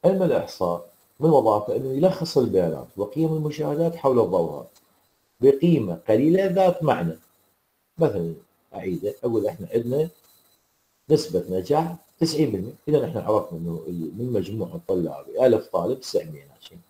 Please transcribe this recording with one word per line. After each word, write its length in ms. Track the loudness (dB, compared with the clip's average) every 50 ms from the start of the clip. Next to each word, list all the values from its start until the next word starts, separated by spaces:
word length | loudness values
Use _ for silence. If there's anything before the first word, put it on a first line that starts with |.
| 2
علم 180 | 2 2 2 2
الإحصاء 640 | 0 0 0 -2 -6 -8 -4 -2 -2 -2 -4 -8 -16 _ _ _ _ _ _
من 100 | 2 4
وظائفه 460 | 6 6 6 4 2 2 0 -2 -4
أنه 180 | -4 -4 -4 -2
يلخص 440 | 2 2 2 2 0 -6 0 2 2
البيانات 500 | 2 4 2 2 2 2 -2 -6 -10 -14 _ -8
وقيم 360 | -6 -6 -2 -2 -2 0 0
المشاهدات 600 | -2 -2 -4 -4 -4 -4 -4 -2 0 0 -2 -2
حول 240 | 0 0 2 4 4
الظواهر 480 | 2 2 2 0 0 -2 -4 -10 -14 -16 _ _ _ _ _ _ _ _ _ _ _ _ _ _
بقيمة 540 | 4 4 4 6 4 4 4 4 2 -2 -6 -8 _ 2
قليلة 380 | 2 4 4 4 4 2 2
ذات 380 | 2 2 2 2 2 2 2 0
معنى. 300 | 0 0 0 0 -4 -6 -8 _ _ _ _ _ _ _ _ _ _ _ _ _ _ _ 0
مثلًا 380 | 0 0 0 -2 -4 -6 -6 -10 _ _ _ _ _ _ -14
أعيده، 420 | -10 -8 -6 -6 -4 -4 -6 -6 -4 -6
أقول 240 | -2 -2 0 -2 -2
إحنا 200 | -6 -6 -14 -4 -4
عندنا 360 | -4 -2 0 -2 -2 -2 -4 _ _ _ _ _ _ _ _ _ _ _ _ _ _ _ _ _ _ _ 2
نسبة 340 | 2 2 2 0 -4 -4 -4 -2
نجاح 460 | -4 -4 0 0 0 0 0 -2 -6 -12 _ _ _ _
تسعين 320 | -2 -2 2 2 0 2
بالمية، 220 | 0 -4 -4 -6 -10 _ _ 0
إذاً 180 | 2 2 2
إحنا 160 | 0 -4 -6
عرفنا 380 | 0 2 2 2 2 -2 -10 -8
أنه 240 | -6 -6 -6 -6 -8 -8
من 460 | -8 -6 -8 -8 -6 -6 -6 -2 -2
مجموع 340 | -2 -2 -2 -6 -8 -8 -8
الطلاب 580 | -8 -12 -4 -2 -2 -2 -2 -4 -6 -10 -14 -10
ألف 380 | -2 4 4 6 6 4 0 -2
طالب 320 | -4 -2 -2 -2 -4 -6
تسعمية 480 | -8 -4 -4 -4 -4 -4 -14 -16 -18 _
ناجحين 340 | _ _ -20 -20 -20 -20 _ _